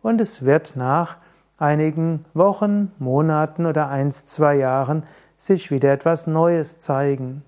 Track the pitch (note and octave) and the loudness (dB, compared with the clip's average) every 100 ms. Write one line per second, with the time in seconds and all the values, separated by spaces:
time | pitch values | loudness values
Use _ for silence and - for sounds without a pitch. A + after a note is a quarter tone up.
0 | A3 A3+ G#3+ - C3 D3+ - C3 B2+ D3 | 0 0 -2 -2 2 2 0 -6 -2 0
1 | E3+ - _ _ _ _ D3+ D3+ D#3 D#3 | -2 -8 _ _ _ _ 0 2 0 0
2 | E3 D#3+ - D#3 F#3+ G3+ G#3 G#3 G3+ - | -2 -2 -6 2 2 2 -2 0 -2 -4
3 | C3 C3+ D#3+ D#3 D#3 D#3 E3+ D3+ C#3+ C#3 | -2 0 2 2 -2 -2 -2 0 -2 -2
4 | C#3+ C3+ - - D3 C#3+ C3 C3 C3 D#3 | -2 -4 -14 0 2 2 0 0 0 -4
5 | D3+ - _ _ - F#3+ - C#3 C#3 C#3 | -6 -20 _ _ -2 -2 0 0 2 2
6 | D#3+ E3 E3 D#3+ E3+ E3+ D#3 - - C3+ | 2 -2 -2 2 2 2 -2 -10 -4 -2
7 | C#3+ C#3 C3 C3+ | 0 -2 -6 -12